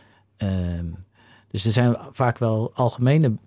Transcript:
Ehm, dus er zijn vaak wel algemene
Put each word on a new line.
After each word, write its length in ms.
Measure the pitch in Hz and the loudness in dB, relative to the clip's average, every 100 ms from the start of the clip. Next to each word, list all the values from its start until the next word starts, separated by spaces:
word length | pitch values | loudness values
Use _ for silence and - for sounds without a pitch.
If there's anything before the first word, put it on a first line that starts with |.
| _ _ _ - | _ _ _ -6
Ehm, 480 | 101 95 87 85 85 87 - _ _ - _ | -2 -2 -2 -4 -6 -10 -16 _ _ -20 _
dus 180 | 107 110 | -4 0
er 60 | |
zijn 240 | 110 120 117 - | 2 2 0 -4
vaak 260 | - 123 - | -2 -2 0
wel 340 | 117 110 117 | 0 0 -2
algemene 640 | - 123 - 123 151 143 107 | 0 -2 2 2 4 2 0